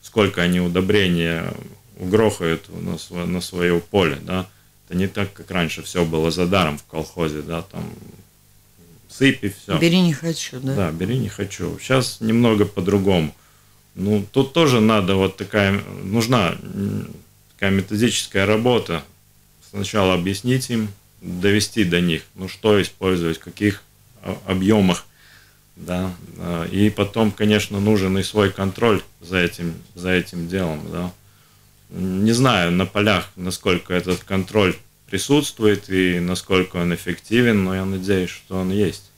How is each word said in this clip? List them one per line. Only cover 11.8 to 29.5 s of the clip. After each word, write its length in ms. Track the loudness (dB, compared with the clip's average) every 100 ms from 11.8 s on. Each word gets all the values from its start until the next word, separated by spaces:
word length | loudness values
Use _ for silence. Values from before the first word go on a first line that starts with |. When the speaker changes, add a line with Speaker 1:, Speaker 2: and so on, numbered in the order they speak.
Speaker 1:
Щас 400 | 0 0 0 -4
немного 440 | 0 4 4 4 2
по-другому. 680 | 0 0 2 4 2 2 -6 _ _ _ _ _ -6
Ну, 280 | 0 0 0
тут 220 | 0 0
тоже 260 | 2 4 4
надо 360 | 4 4 2 2
вот 220 | 2 -2
такая, 440 | -2 2 2 2 -4 -12
нужна, 520 | -4 -2 2 2 2 -2
м, 460 | -8 -6 -4 -4 -8 -14 -20 _ _ _
такая 160 | 0
методическая 720 | 0 -2 0 0 0 -4 0 2
работа. 560 | 2 4 2 0 -6 -8 _ _ _ _ _ -16
Сначала 420 | -10 -4 2 2
объяснить 560 | 2 0 -2 0 -2 0
им, 200 | -4 -4 -8 _ _
довести 600 | -10 -2 2 2 0 0
до 160 | 2 2
них, 220 | 2 -2 -6 -14
ну, 120 | -12
что 320 | -2 2 4
использовать, 580 | 2 -2 0 0 0 -4
в 60 |
каких 380 | -10 -2 -2 -2 _ _ _ -16
о-, 140 | -10 -10 -4
объемах, 600 | 0 4 6 6 2 -4 _ -20 -20 _ _ _ -18
да. 360 | -6 -4 -4 -8 -18 -12
Э, 300 | -8 -6 -4
и 180 | 0 0
потом, 400 | 2 -2 2 0
конечно, 480 | 2 2 2 2 -2
нужен 380 | 2 2 2 0
и 60 |
свой 280 | 0 2 2
контроль 500 | 2 -4 0 2 2 -2 _
за 160 | -4 0
этим, 360 | 0